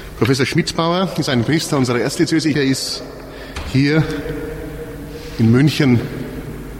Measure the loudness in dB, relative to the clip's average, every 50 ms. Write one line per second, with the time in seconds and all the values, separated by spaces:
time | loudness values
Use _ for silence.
0 | -16 -14 -4 -2 2 2 2 2 2 2 2 0 0 0 -2 -2 0 0 2 0
1 | 0 -2 -2 -2 -2 0 0 0 2 2 0 0 0 0 0 0 2 2 2 0
2 | 0 0 0 0 0 2 2 2 2 2 2 2 2 2 0 0 -2 -6 -6 -8
3 | -8 -12 -14 -14 -16 -16 -14 -14 -14 -12 -12 -10 -10 -2 2 2 4 4 4 2
4 | 2 2 -2 -4 -6 -6 -6 -6 -8 -8 -8 -10 -10 -10 -10 -10 -12 -12 -12 -12
5 | -12 -12 -12 -12 -12 -12 -2 2 4 6 8 8 6 6 6 4 4 6 6 4
6 | 2 0 -6 -8 -8 -8 -8 -10 -10 -10 -12 -12 -12 -12 -12 -12